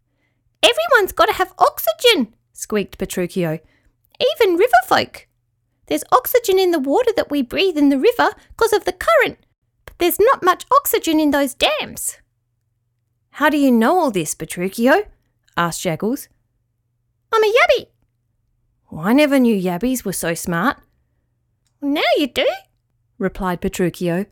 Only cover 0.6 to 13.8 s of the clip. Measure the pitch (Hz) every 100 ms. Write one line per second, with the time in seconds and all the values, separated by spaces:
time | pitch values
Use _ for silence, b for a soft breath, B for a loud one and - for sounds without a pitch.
0.6 | 370 480 679 508 381 - 349 392 370 -
1.6 | - - - 640 494 392 226 _ _ -
2.6 | - 208 190 - 185 - 175 190 165 160
3.6 | - _ _ _ _ - 508 622 427 339
4.6 | 480 740 - - - - - _ _ _
5.6 | _ _ - 302 - 381 508 494 466 381
6.6 | 370 339 269 302 494 381 - 294 247 277
7.6 | 381 302 285 269 349 480 339 - b -
8.6 | 453 415 - - - 659 466 - _ _
9.6 | _ _ - - 349 - 427 539 349 349
10.6 | - 539 - - 330 311 302 285 277 -
11.6 | 311 587 220 226 - - _ _ _ _
12.6 | _ _ _ _ _ _ _ - 302 302
13.6 | 277 233